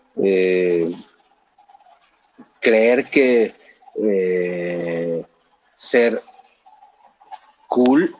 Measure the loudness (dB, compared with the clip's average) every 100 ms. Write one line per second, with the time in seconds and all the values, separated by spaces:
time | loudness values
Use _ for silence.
0 | _ -4 0 2 0 0 0 0 -2 -6
1 | -16 _ _ _ _ _ _ -20 _ _
2 | _ _ _ _ -20 -4 0 4 4 2
3 | 0 2 4 2 0 -4 _ _ -16 -4
4 | -2 0 0 -2 -2 -4 -6 -6 -6 -6
5 | -6 -6 -10 _ _ _ _ -12 -2 2
6 | 2 -2 -10 -20 _ _ _ _ -20 _
7 | _ _ -20 -20 _ _ -6 0 2 2
8 | 0 -4